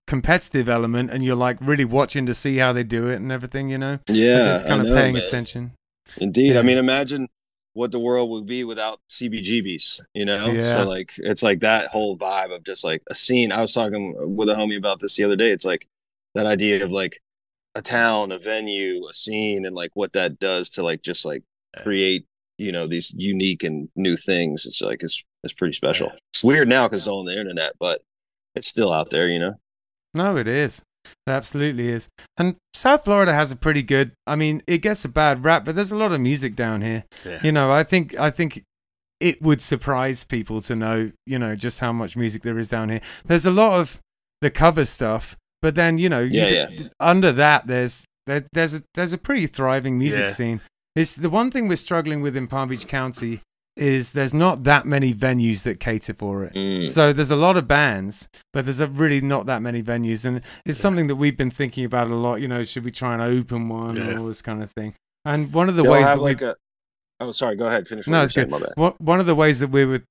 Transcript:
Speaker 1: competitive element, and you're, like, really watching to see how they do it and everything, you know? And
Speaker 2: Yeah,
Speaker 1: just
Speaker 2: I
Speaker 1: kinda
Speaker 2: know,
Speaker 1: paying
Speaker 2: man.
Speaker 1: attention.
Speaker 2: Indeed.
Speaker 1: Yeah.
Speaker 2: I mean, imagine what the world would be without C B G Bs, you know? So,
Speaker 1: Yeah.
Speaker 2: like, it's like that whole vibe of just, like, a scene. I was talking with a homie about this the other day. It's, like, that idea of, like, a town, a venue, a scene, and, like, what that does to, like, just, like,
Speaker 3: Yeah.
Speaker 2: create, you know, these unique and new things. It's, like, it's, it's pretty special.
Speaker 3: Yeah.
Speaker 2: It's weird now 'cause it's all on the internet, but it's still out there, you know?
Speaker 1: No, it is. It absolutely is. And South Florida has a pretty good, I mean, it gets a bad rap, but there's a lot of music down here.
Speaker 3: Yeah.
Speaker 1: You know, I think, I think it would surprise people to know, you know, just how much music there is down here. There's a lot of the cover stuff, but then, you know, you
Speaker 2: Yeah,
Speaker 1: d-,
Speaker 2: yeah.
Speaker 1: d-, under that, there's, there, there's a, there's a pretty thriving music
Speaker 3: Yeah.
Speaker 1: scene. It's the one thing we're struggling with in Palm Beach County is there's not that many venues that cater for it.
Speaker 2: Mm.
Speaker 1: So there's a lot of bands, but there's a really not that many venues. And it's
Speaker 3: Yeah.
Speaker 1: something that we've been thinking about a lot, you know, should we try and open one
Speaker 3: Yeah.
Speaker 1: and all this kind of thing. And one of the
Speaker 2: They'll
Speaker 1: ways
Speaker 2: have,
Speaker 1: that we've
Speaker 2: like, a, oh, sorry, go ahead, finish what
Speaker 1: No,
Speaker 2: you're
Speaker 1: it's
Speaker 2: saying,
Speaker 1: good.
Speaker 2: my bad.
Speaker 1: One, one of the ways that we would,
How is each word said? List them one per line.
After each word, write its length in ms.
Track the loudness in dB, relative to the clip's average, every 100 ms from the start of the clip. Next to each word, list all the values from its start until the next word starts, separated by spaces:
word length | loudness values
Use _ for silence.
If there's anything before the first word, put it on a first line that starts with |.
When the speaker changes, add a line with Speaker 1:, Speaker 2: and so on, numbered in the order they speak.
| -6
Speaker 1:
competitive 640 | -2 2 0 0 0 2
element, 420 | 2 0 0 -2
and 120 | -2
you're, 120 | 0 0
like, 200 | 0 -2
really 240 | 0 0
watching 420 | 2 2 0 0 -2
to 80 |
see 240 | -2 -2 2
how 140 | 2
they 100 | 2
do 240 | -2 -2 -2
it 80 | -4
and 160 | -4
everything, 360 | -8 -8 -8 -6
you 80 | -4
know? 200 | -6 -6 0
And 100 | 4
Speaker 2:
Yeah, 280 | 6 6
Speaker 1:
just 200 | 6 2 2
Speaker 2:
I 20 |
Speaker 1:
kinda 160 | 2
Speaker 2:
know, 100 | 4
Speaker 1:
paying 200 | 4 4
Speaker 2:
man. 80 | 2
Speaker 1:
attention. 500 | -2 -4 -6 -10 -12 -14 _ _ _ -6
Speaker 2:
Indeed. 340 | -2 4 6
Speaker 1:
Yeah. 40 | 6
Speaker 2:
I 40 |
mean, 160 | 6 4
imagine 500 | 4 2 -2 -4 -8 _ _ _ _
what 180 | -6 -4
the 80 | -2
world 320 | 0 0 0
would 160 | -4 -6
be 180 | -6
without 360 | -6 -6 -6 -8 -12
C 200 | -8 -6
B 120 | -6
G 200 | -2 -2
Bs, 380 | -2 -4 -4 -6 -8
you 100 | -4
know? 220 | -2 -2 0 0
So, 180 | 2 2
Speaker 1:
Yeah. 60 |
Speaker 2:
like, 280 | 0 -2 -8 -8
it's 240 | -4 0
like 180 | 2 2
that 280 | 2 2 0
whole 280 | -2 -2 -2
vibe 380 | -4 -4 -4
of 100 | -8
just, 200 | -10 -6
like, 180 | -4 -4 -4
a 40 |
scene. 380 | -2 2 2 2
I 80 | 0
was 120 | 0
talking 420 | 0 -2 -2 -6 -6 -4 0
with 120 | 0
a 60 |
homie 240 | 0 -2 -2
about 220 | -2 -2
this 160 | -2 0
the 80 |
other 120 | 2 4
day. 140 | 2
It's, 120 | 2
like, 220 | 0 -4 -6 _ _ _ _
that 120 | -4 0
idea 380 | 2 2 0
of, 60 | 0
like, 300 | -4 -4 -8 _ _ _ _ _
a 80 | -12
town, 500 | -4 2 2 2 -2
a 60 | -6
venue, 640 | -6 -4 -4 -4 -4 -4 -8
a 20 |
scene, 540 | -8 -6 -4 -2 -2 -4
and, 80 |
like, 160 | -8 -8
what 180 | -6 -4
that 240 | -2 -2 -2
does 320 | -2 -2 -4
to, 120 | -4
like, 200 | -4 -4
just, 220 | -4 -6 -4
like, 160 | -6 -10 _ _ -10
Speaker 3:
Yeah. 60 |
Speaker 2:
create, 420 | -4 0 2 0 -4 _ _ -12
you 160 | -8
know, 140 | -6 -4
these 260 | -4 -4 -4
unique 440 | -4 0 0 0
and 280 | -4 -6 -8 -4
new 200 | -2 0
things. 480 | 0 0 0 -2
It's, 160 | -4 -4
like, 220 | -4 -4
it's, 200 | -6 -8 -10 _
it's 80 | -14
pretty 220 | -4 -4
special. 320 | -2 -2 -2 -4
Speaker 3:
Yeah. 80 | -8 _
Speaker 2:
It's 100 | 0
weird 240 | 4 4 4
now 200 | 4 4
'cause 120 | 0
it's 80 | -4
all 120 | -6
on 60 | -6
the 120 | -6
internet, 340 | -6 -4 -4 -4
but 220 | -4 -4 -6 _ _ _ _
it's 120 | -4 -2
still 220 | 2 2
out 200 | 2 0
there, 180 | 0 0
you 100 | 0
know? 160 | -2 -6 _ _ _ _ _
Speaker 1:
No, 240 | -2 0 0
it 100 | 0
is. 320 | 0 -2 -4 -16 _ -20 -12 -4
It 40 |
absolutely 600 | -4 -4 -4 -2 -2 -2
is. 180 | -4 -8 _ -10 -2
And 180 | -2 -2 _
South 300 | -2 4 4
Florida 280 | 4 4 4
has 180 | 4 0
a 40 | 0
pretty 260 | 0 0
good, 300 | 2 2 2 -4 -4
I 80 | -2
mean, 260 | 0 -2 0
it 120 | 0
gets 260 | 0 -2
a 40 | -2
bad 360 | 2 2 2
rap, 200 | 2 2 2
but 100 | -4
there's 160 | -4
a 40 | -2
lot 140 | 0
of 80 | 0
music 360 | 0 0 -2 -2
down 240 | -2 -2
here. 220 | -4 -6 -8 -16
Speaker 3:
Yeah. 160 | -14 -4
Speaker 1:
You 80 | 0
know, 180 | 2 4
I 140 | 2
think, 340 | 2 0 0 -2
I 120 | -2
think 320 | 0 -4 -6 -18 _ _ _ _ -2
it 200 | 0 2
would 180 | 2 2
surprise 640 | 2 -4 -2 0 0 -4
people 360 | -4 -6 -4 -6
to 120 | -4
know, 380 | -4 -2 -2 -4 -8 -6
you 120 | -4
know, 160 | -2
just 240 | -4 -6 -4
how 120 | -4
much 240 | -4 -6 -4
music 260 | -4 -4
there 160 | -6 -4
is 100 | -4
down 200 | -4 -4
here. 120 | -6 -8 -10
There's 220 | 0 2 4
a 40 |
lot 260 | 4 4 4
of 220 | 0 -6 _ _ _ _
the 100 | -2
cover 340 | 4 4 6
stuff, 520 | 0 0 -2 -2 -6 -16 _ _
but 120 | 0
then, 240 | 2 2 4
you 100 | 2
know, 140 | 2
you 180 | 2 2
Speaker 2:
Yeah, 80 | 4
Speaker 1:
d-, 60 |
Speaker 2:
yeah. 120 | 2 0
Speaker 1:
d-, 220 | -6 -14 0
under 320 | 4 6 6
that, 340 | 6 6 4 2
there's, 380 | -2 -2 -6 -16 _ -4
there, 180 | -4 -2
there's 220 | -2 -2
a, 80 | -2 -8
there's 180 | -6 -4
a 60 | -4
pretty 280 | -2 -2 -2
thriving 520 | 0 0 0 0 0
music 220 | 0 0
Speaker 3:
Yeah. 80 | -2
Speaker 1:
scene. 320 | -2 -4 -4 -10 _ _ -2
It's 160 | -2
the 160 | -2 -2
one 200 | 0 0
thing 180 | 0 -2
we're 80 | -2
struggling 440 | -2 -2 -2 -4
with 120 | -4
in 140 | -4 -4
Palm 220 | -4 -4
Beach 180 | -6 -6
County 520 | -6 -6 -6 -8 -8 -12 _ _ -2
is 360 | 2 2 0
there's 200 | -2 0
not 320 | 2 2 2
that 220 | 4 2 4
many 260 | 0 2
venues 500 | 0 0 2 2 0
that 140 | -2 -4
cater 360 | -4 -4 -4
for 280 | -8 -6 -4
it. 100 | -6
Speaker 2:
Mm. 340 | -4 -4 -2 0
Speaker 1:
So 240 | 4 4
there's 180 | 4 2
a 60 | 2
lot 220 | 4 4
of 100 | 2
bands, 580 | 2 2 0 -6 -10 -16 -20 _
but 100 | -6
there's 160 | -4 -2
a 60 | -2
really 340 | 0 2 2
not 240 | 0 -2
that 160 | -2 -4
many 220 | -4 -6
venues. 420 | -4 -2 -2 -4
And 140 | -4 -6 -8 -12
it's 140 | -8 0
Speaker 3:
Yeah. 40 |
Speaker 1:
something 240 | 0 2 0
that 80 | 0
we've 200 | 0 0
been 140 | -2
thinking 340 | -2 -4 -4
about 260 | -4 -2 0
a 40 |
lot, 220 | 0 -2 -2
you 80 | -4
know, 160 | -4
should 200 | -6 -8
we 60 | -10
try 220 | -6 -4
and 80 | -2
open 480 | 0 0 0 -4 -4
one 280 | -6 -6 -6
Speaker 3:
Yeah. 80 |
Speaker 1:
and 140 | -4 -6
all 100 | -8
this 120 | -10
kind 220 | -8 -8
of 80 | -8
thing. 240 | -10 -10 -12 _ _ -4
And 260 | -2 0
one 160 | 0 2
of 80 | 4
the 60 |
Speaker 2:
They'll 100 | 8
Speaker 1:
ways 120 | 8 8
Speaker 2:
have, 100 | 6
Speaker 1:
that 80 |
we've 160 | 2 0
Speaker 2:
like, 160 | -2 -6
a, 0 | _ _ _ _ _ -12
oh, 120 | -10
sorry, 240 | -2 -2 0
go 100 | 0
ahead, 200 | 0 -2
finish 200 | -6 0
what 60 |
Speaker 1:
No, 60 | 2
Speaker 2:
you're 40 |
Speaker 1:
it's 80 | 2
Speaker 2:
saying, 160 | 2 -2
Speaker 1:
good. 120 | -2
Speaker 2:
my 40 | -6
bad. 60 | 0
Speaker 1:
One, 160 | 0 2
one 240 | 2 2
of 60 | 4
the 80 |
ways 260 | 4 4 4
that 80 | 2
we 160 | 2
would, 200 | 2 0 -6